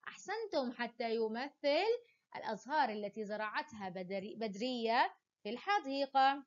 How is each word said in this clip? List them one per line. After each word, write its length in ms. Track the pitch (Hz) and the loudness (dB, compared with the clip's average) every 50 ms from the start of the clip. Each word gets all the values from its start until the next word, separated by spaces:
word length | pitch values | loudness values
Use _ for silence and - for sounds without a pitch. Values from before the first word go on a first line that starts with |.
| - - | -12 -14
أحسنتم، 640 | - - - - 392 453 453 403 359 302 262 240 | -14 -12 -8 -6 -4 -4 -2 0 0 0 0 0
حتى 420 | 233 - 240 226 - _ 240 226 226 | -2 -2 -4 -4 -2 _ 0 0 2
يمثل 720 | 226 226 220 220 233 262 285 _ _ - 285 285 311 381 440 466 466 480 _ _ _ _ _ - | 2 2 0 0 -2 -4 -4 _ _ 2 4 4 4 4 4 2 0 -2 _ _ _ _ _ -10
الأزهار 520 | - - - 220 196 - 233 294 311 285 220 | -8 -4 -4 -4 -4 -4 -2 2 2 2 2
التي 360 | 214 214 202 202 202 220 214 | 0 -2 -4 -6 -4 -6 -6
زرعتها 640 | 196 214 208 214 214 214 277 294 - - 214 196 185 | -4 -4 -4 -4 -4 -4 -4 -6 -6 -8 -8 -8 -6
بدري-، 460 | 175 190 185 175 196 196 190 214 - | -6 -6 -6 -4 -4 -4 -4 -6 -6
بدرية 760 | 214 226 220 190 202 233 254 254 240 226 220 226 247 294 - - _ _ _ _ _ | -6 -6 -4 -4 -2 -2 -2 -2 0 0 2 4 4 4 2 0 _ _ _ _ _
في 60 | _ 208 | _ -6
الحديقة. 960 | 220 - - - 403 415 285 269 269 277 277 269 - 277 269 269 277 294 269 | -6 -6 -2 0 0 0 2 0 -2 -2 -2 2 4 6 6 6 4 2 -6